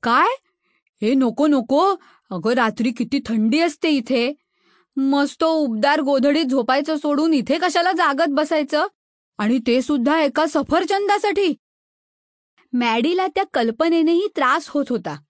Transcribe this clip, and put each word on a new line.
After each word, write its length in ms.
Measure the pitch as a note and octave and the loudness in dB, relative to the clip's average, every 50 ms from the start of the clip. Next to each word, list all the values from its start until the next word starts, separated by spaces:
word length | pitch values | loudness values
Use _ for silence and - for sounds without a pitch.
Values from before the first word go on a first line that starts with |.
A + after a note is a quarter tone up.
| - | 0
"काय? 320 | A#3 A#3 C4 E4+ G#4+ C5 C5+ _ _ _ _ _ _ _ _ _ _ _ _ | 2 2 2 2 2 0 -4 _ _ _ _ _ _ _ _ _ _ _ _
हे 120 | G#3 G#3+ C4+ | -2 0 0
नको, 340 | C4+ C4 A#3 A3 - D4 | 2 0 0 0 0 2
नको. 480 | D#4 D4 C4+ A3+ - C4+ D4 F4 G4 G4 - _ _ _ _ _ _ | 2 2 2 0 0 0 2 2 2 0 -2 _ _ _ _ _ _
अगं, 220 | F#3+ F3+ D#3 A3 B3 | -10 -6 -2 -2 0
रात्री 380 | B3 A#3+ A3 G#3+ - A3+ B3+ | 0 0 0 -2 -2 -4 -4
किती 280 | A#3+ - A#3+ - - C#4+ - | -2 -4 -6 -4 -4 -4 -4
थंडी 340 | - A3+ A3 G#3+ A3+ A3+ D#4 | -2 -2 0 0 2 2 2
असते 300 | E4 F4 - _ - E4 | 0 0 -2 _ -2 0
इथे. 440 | D4+ C#4 A3 - C4 A#3 A#3 B3+ D4 _ _ _ _ _ _ _ _ _ _ _ _ | 0 0 0 -2 -2 0 0 -2 -4 _ _ _ _ _ _ _ _ _ _ _ _
मस्त 460 | C4+ C4+ C4+ C#4 C#4+ C#4+ C#4+ - _ E4 | -2 0 0 2 2 0 -2 -2 _ 0
उबदार 560 | D#4+ D#4+ D#4+ D4+ C4 A3 G#3+ G#3+ C#4 D4 D#4 | 0 2 0 0 -2 0 0 2 2 2 2
गोधडीत 460 | D4 C4 C#4+ C4 A#3+ C#4+ C#4+ D#4 E4 | 2 0 0 2 2 2 2 2 0
झोपायचं 520 | B3+ B3+ C4+ A3+ A#3+ B3+ C#4 D4 D#4 D#4 | 0 0 -2 0 0 0 0 0 -2 -4
सोडून 360 | D4 - D4 D4 C4+ D#4 E4 D#4+ | -2 -2 -2 0 0 2 2 2
इथे 240 | C#4 A3 - C4+ E4+ | 0 2 0 -2 0
कशाला 300 | F4 F4+ C#4+ F4 E4+ F4+ | 0 0 0 0 0 0
जागत 380 | F#4+ D#4+ F4 D4+ C#4 C4+ E4 D#4+ | 0 2 0 0 2 0 -2 0
बसायचं? 580 | C#4 C4+ D#4 D4 E4+ D#4 D4+ D4 D4+ D4 E4+ G4+ _ _ _ _ _ _ _ _ _ | 0 -2 -2 0 0 -2 -2 0 -2 -2 -2 -2 _ _ _ _ _ _ _ _ _
आणि 220 | - G#3 G#3+ B3 C4+ A3+ | -4 -2 0 0 0 2
ते 140 | A#3+ A#3 B3+ | 2 0 0
सुद्धा 400 | B3+ - D4 C#4 A#3 C#4+ D4+ E4 | 0 0 -2 0 0 0 2 2
एका 240 | D#4 C#4 - D4+ D#4 | 0 0 0 0 -2
सफरचंदासाठी?" 1080 | D#4 - D#4 - - C#4 E4+ F#4+ D#4 G4 G4 G4+ G4+ G4+ G4+ - G#4 G4 G4+ G4+ F4 C#4+ _ _ _ _ _ _ _ _ _ _ _ _ _ _ _ _ _ _ _ _ _ _ _ - | 0 0 -2 -2 0 0 -2 0 0 -2 -2 0 0 0 0 0 -2 0 0 0 0 -2 _ _ _ _ _ _ _ _ _ _ _ _ _ _ _ _ _ _ _ _ _ _ _ -4
मॅडीला 540 | B3 A#3+ A#3 A3+ A#3 A#3 D#4 F4 F#4 F#4 | -2 0 0 0 0 0 0 0 0 -2
त्या 160 | F#4+ - G4 G4 G4 - | -2 -2 -4 -4 -2 -2
कल्पनेनेही 760 | C#4+ A#3 A3+ A3+ - D#4+ E4 E4 E4 D#4+ D#4+ E4+ E4+ G4+ G#4 _ | -2 -2 -2 -2 0 0 2 2 2 2 2 2 2 0 -2 _
त्रास 320 | - C#4 B3 C4+ E4 C#4+ | 0 0 0 0 0 -2
होत 180 | - - D4 C#4 - | -4 -4 -4 -2 -2
होता. 320 | B3 G#3+ E3+ E3+ D3 C#3+ _ | -4 -6 -4 -8 -12 -12 _